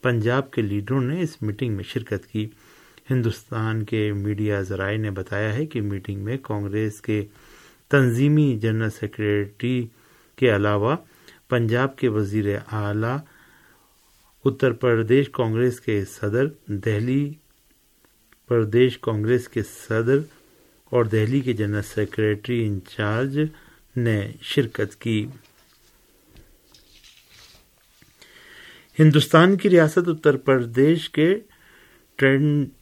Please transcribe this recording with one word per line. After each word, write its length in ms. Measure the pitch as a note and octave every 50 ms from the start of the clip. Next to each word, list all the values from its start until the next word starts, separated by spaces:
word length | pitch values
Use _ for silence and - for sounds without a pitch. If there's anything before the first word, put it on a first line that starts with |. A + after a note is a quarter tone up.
پنجاب 480 | - B2+ A#2+ A2+ G#2+ A#2 B2 C3+ C#3 -
کے 120 | - -
لیڈروں 380 | A2 G2+ G2+ G#2 G2+ G#2+ C3 C#3
نے 200 | B2+ B2 D3+ F3+
اس 220 | F3 D#3 - _
میٹنگ 300 | A2 G#2+ G2+ G#2 C#3 A#2+
میں 120 | G#2 G2 G2+
شرکت 420 | - - A#2+ A2 - G#2+ F#2 - _
کی۔ 140 | - G#2+ G#2+ G#2+ - _ - - - - _ _ _ - _ -
ہندوستان 760 | C3 B2+ A#2 A2+ - - - _ B2 A2 A2 A2+ A2 A2 G#2+
کے 280 | - A#2 A2 G#2+ G#2+
میڈیا 480 | G2+ G2+ G2+ G#2 G#2 G2+ G#2+ G#2 G#2 G2+
ذرائع 380 | F#2+ F#2 G2+ F#2 F#2+ G2 G#2+ A2
نے 120 | A2 G#2
بتایا 440 | G2 G2 F#2 - G#2 G2+ G#2+ G#2+ G#2+
ہے 120 | B2+ D#3
کہ 140 | D#3 - A#2+
میٹنگ 400 | G#2 G#2 G2+ G2 F#2+ - G2 G2+
میں 160 | G2 G#2 B2 C#3
کانگریس 580 | - - G#2+ G#2 G2+ G2 G2 G#2+ A2 G#2+ G#2 -
کے 240 | - - G#2+ G#2+ G2+ G#2 _ - - - - - - - _ _ _ _
تنظیمی 680 | - C#3 C3 B2 A2+ A#2+ C#3 D3 D3+ D3+ D3+ C#3 B2 A2
جنرل 320 | G#2+ A2+ A2 A2 A2+ G#2+
سیکریٹری 960 | - - A2 G#2 - - G#2+ G#2 G#2 G#2 G2+ G2+ - _ - B2 B2+ B2 A#2 A2+ _ _ _ _ _ _ _ _ _
کے 200 | - C3 B2 G#2+
علاوہ 400 | G2+ G2+ G#2 G#2 G2+ G#2 A#2+ D3+ F3 - _ _ _ _ - - _ _ _
پنجاب 480 | B2+ A#2+ A#2 A2 A#2 A#2+ C3 C3+ C3
کے 120 | - - B2
وزیر 480 | G#2 G#2+ G#2 G2 G#2 A2 G2+ G2+ G2+ G#2 - -
اعلیٰ، 440 | A2+ G#2+ G#2 G2+ G#2 G#2+ A2 A#2 C3 D3 D3+ _ _ - - _ _ _ _ _ _ _ _ _ _ _ _ _ _ _ _ _ _ _ _
اتر 280 | C3+ A2+ - C#3 C3
پردیش 560 | A#2 A#2 - B2 A#2 A2+ A2+ G#2+ B2+ C#3 C#3 C3+
کانگریس 520 | - - B2 A2 A2 A2+ B2 B2+ B2 -
کے 240 | - - G#2+ G2+ F#2+
صدر، 420 | - - - - G#2 G#2 B2 C#3 D3+ D3+ _ _
دہلی 680 | - G#2 G2 F#2+ A2+ G#2 G#2 A2+ B2 C3 C#3 C#3+ C#3+ D3+ _ _ _ _ _ _ _ _ _ _ _ _ _ _ _ _ _ _ _ _ _ _ _
پردیش 500 | A#2+ A#2 A2 G#2 G#2+ A#2+ B2+ B2+ B2 -
کانگریس 500 | - A#2 A2+ G#2 G#2+ A2+ B2 B2 B2 -
کے 140 | - A2+
صدر 560 | G#2 - - - - - A2+ A2+ A#2 A#2 C3+ C#3+ D#3 D3+ _ _ _ _ _ _ _ _ _ _ _ _
اور 140 | B2+ B2 A#2
دہلی 360 | G#2+ A2 A2 G#2+ A2+ C3 C#3+
کے 120 | B2+ B2+
جنرل 300 | A#2 G#2 G#2+ G2+ G#2 G#2
سیکریٹری 840 | G#2 - - G#2+ G#2 G#2 - - G#2+ G#2+ G#2 G#2 - - B2 A#2 A2+
انچارج 720 | G#2+ G2+ F#2+ - - - - G#2+ G#2 G#2+ A#2 C3 C#3 C3+ D3 D3+ D#3 D#3 - - - _ _ _ _ _
نے 340 | B2 A#2+ A#2 G#2+ G#2 G2 A2 - -
شرکت 580 | - - - D3 B2 A2+ - - G#2+ F#2+ - _
کی۔ 260 | - A#2 A2 G#2+ G#2 - - - _ _ _ _ _ _ _ _ _ _ _ _ _ _ _ _ _ _ _ - - _ _ _ _ _ - _ _ _ - - _ - _ - _ _ - - - - - - _ _ _ _ _ _ _ _ - _ _ _ - - - - - - - - - - - - - _ _ -
ہندوستان 580 | D#3 D#3 C#3+ D#3 - - - D#3+ F3 F#3+ G3+
کی 140 | F3 - G3+
ریاست 380 | F#3 E3+ D#3 D3+ - F#3 F3 F3
اتر 280 | D#3+ D#3+ - D3+ C#3
پردیش 720 | C3 - C#3 C3+ B2+ A#2+ A#2 A2+ C3 C#3 D3+ E3+ E3 - -
کے 240 | - D3 D3+ E3+ G3 A3+ A3 _ _ _ _ - - - - _ _ _ _ _ _
ٹرینڈ 520 | - C3+ C3+ C3+ C3+ D3+ D3 D3 D3 C#3 C3 - _